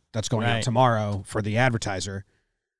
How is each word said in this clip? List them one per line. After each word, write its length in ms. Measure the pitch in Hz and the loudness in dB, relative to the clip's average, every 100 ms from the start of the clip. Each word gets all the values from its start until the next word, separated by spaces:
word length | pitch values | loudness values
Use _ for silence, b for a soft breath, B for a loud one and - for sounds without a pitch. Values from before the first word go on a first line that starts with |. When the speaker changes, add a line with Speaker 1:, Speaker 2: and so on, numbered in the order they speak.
| _ | _
Speaker 1:
that's 160 | 117 - | -6 -2
going 180 | 113 120 | 0 0
out 80 | |
Speaker 2:
Right. 80 | 117 | 0
Speaker 1:
tomorrow 600 | 120 120 127 110 104 101 - | 0 4 4 4 0 -4 -4
for 160 | 113 | -4
the 140 | 104 110 | 0 2
advertiser. 680 | 131 117 104 92 98 98 - _ _ _ _ _ | 2 2 -4 -6 -6 -10 -12 _ _ _ _ _